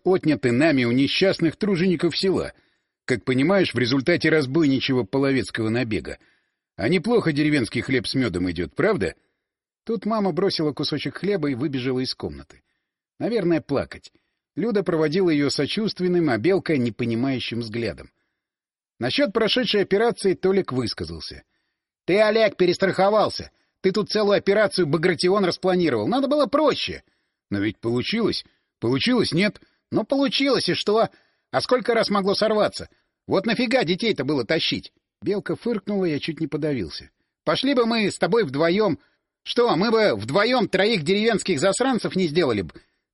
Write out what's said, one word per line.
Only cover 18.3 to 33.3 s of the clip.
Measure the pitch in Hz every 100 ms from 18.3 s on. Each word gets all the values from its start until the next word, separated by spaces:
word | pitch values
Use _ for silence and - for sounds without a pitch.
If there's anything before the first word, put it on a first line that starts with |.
| _ _ _ _ _ _ -
Насчет | 123 185 285
прошедшей | 226 220 - 240 208
операции | 180 196 233 - 196
Толик | 175 185 196 -
высказался. | 127 113 - 80 80 - - _ _ _ _ _ _ -
«Ты, | 170
Олег, | 214 214 214 -
перестраховался! | 180 165 190 160 196 214 147 - 85 _ _ _
Ты | 190
тут | 190 202
целую | 208 202 196
операцию | - 202 208 - 165
Багратион | 165 175 160 180 202 185
распланировал. | 180 185 180 165 120 107
Надо | 247 269
было | 302 254
проще!» | 294 302 - - 80 _ _ _ _ -
«Но | 101
ведь | 104 -
получилось! | 113 120 - 226 190 - - _ _ -
Получилось, | 113 131 220 247 170
нет?» | 156 208 - _ _ -
«Ну, | 170
получилось, | 220 277 269 - 277 220 -
и |
что? | 156 - 214 214 _ _ _ _
А | 131
сколько | - 254 226
раз | 226 202
могло | 202 190
сорваться? | 185 214 214 170 - 85 _ _ _
Вот | -